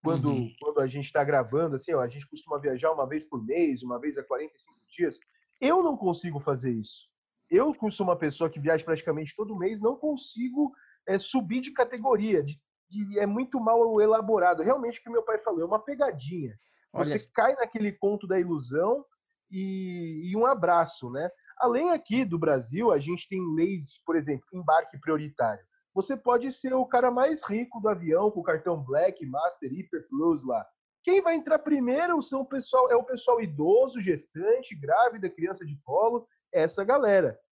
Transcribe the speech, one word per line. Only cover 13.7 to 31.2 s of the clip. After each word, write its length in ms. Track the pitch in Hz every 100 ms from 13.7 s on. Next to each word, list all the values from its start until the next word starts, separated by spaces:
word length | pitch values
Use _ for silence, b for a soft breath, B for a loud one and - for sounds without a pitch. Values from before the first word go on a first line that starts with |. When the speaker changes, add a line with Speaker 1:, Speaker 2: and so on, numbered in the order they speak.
| 233 233 214
Speaker 1:
elaborado. 600 | 214 220 208 214 180 165
Realmente 380 | 180 269 233 233
o 20 |
que 60 | 233
meu 120 | 233
pai 160 | 226 220
falou, 240 | 220 175
é 20 |
uma 140 | 170 214
pegadinha. 720 | 247 277 277 147 131 175 131 107 _ _ _
Você 220 | - 147
Speaker 2:
Olha 140 | 139 -
Speaker 1:
cai 200 | - 226
naquele 380 | 269 233 220 208
conto 340 | 202 202 208 190
da 120 | 190
ilusão 680 | 175 160 123 143 190 269 269 _ _ _ _
e, 800 | 190 190 190 185 180 165 160 175
e 60 | 208
um 80 | 247
abraço, 640 | 247 170 170 160 - 123
né? 180 | 131 175 - b b
Além 320 | 247 240 339
aqui 340 | 330 - 233
do 140 | 226 165
Brasil, 540 | 156 135 117 156 233
a 60 | 156
gente 260 | 143 175 -
tem 120 | 190 175
leis, 320 | 160 175 190 139 _
por 100 | -
exemplo, 320 | 165 143 139 _
embarque 460 | 180 156 160 - 143
prioritário. 640 | 160 156 151 - 117 120 _ _ _
Você 220 | 190 190 254
pode 360 | 247 240 262
ser 200 | 254 262
o 120 | 262 254
cara 240 | 247 247
mais 320 | 247 277 311
rico 380 | - 214 240 226
do 80 | 214
avião, 420 | 190 165 160 208
com 100 | 202
o 40 |
cartão 360 | 170 160 180 165
Black, 440 | 127 143 185 - 135
Master, 440 | 135 170 175 135
Hyper 340 | 156 - 160 156
Plus 360 | 135 165 151 131
lá. 180 | 117 120 _ _ _
Quem 180 | - 381